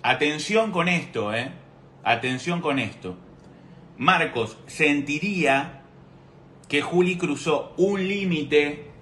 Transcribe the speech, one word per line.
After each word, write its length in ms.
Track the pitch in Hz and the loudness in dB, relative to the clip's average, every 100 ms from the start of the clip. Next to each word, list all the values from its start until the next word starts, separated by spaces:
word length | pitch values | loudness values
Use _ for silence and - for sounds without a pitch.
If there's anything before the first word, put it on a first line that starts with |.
atención 680 | 120 127 147 151 - 214 220 | 2 2 2 0 0 2 2
con 160 | 175 175 | 0 2
esto, 460 | 170 - 117 104 | 0 -2 -4 -2
¿eh? 180 | 113 127 - - - - - | -2 -4 -10 -20 -20 -20 -6
Atención 580 | 101 117 127 127 170 175 | 0 0 0 -2 -2 -2
con 160 | 151 135 | 0 -2
esto. 400 | 110 - 92 90 - - - - - - - - | -2 -8 -12 -12 -18 -20 -20 -20 -20 -20 -20 -2
Marcos 580 | 151 175 165 120 110 - - | 2 2 0 -2 -6 -8 -16
sentiría 1120 | - 151 147 139 147 196 190 143 135 139 - - - - - - - - - - | 0 2 2 -2 -4 -2 0 2 2 -2 -12 -20 -20 -20 -20 -20 -20 -20 -20 -4
que 140 | 143 | -2
Juli 360 | 131 175 180 175 | 2 2 2 2
cruzó 560 | 165 143 165 143 - - | -2 -2 0 0 -2 0
un 300 | 190 196 190 | 2 2 -2
límite 840 | 202 190 160 135 147 147 147 - - | -2 0 -2 2 2 2 -4 -14 -20